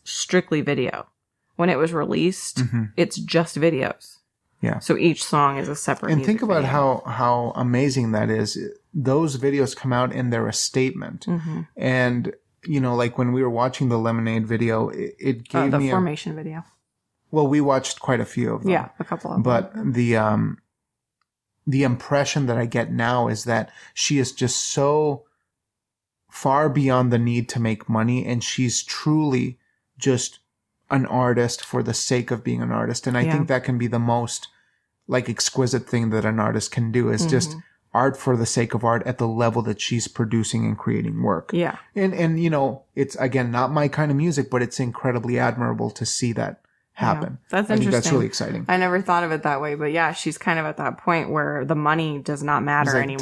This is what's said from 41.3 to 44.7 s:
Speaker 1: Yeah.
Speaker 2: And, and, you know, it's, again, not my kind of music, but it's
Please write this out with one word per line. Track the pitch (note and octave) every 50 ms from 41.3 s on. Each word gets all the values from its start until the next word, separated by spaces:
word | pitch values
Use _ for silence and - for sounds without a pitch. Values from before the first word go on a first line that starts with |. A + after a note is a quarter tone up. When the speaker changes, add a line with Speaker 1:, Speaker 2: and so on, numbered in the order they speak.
| F#2+ E2 - - -
Speaker 1:
Yeah. | F3 E3+ D#3 - - - _ _
Speaker 2:
And, | G3+ G3+ F#3+ -
and, | - E3+ D#3+ E3 D#3+
you | E3+ E3
know, | D#3 C#3+ C#3 C3+ C3+ - - _ _
it's, | C3+ C#3 C#3 - -
again, | C3 C3 A#2 C3+ B2+ A#2+
not | A#2 A#2+ C3 B2+
my | D3 D3+ D3 C#3
kind | - D3+ D3+ D3
of | C#3 C#3
music, | D#3 F3 D3+ C#3+ B2 -
but | B2+ B2 A#2+
it's | A#2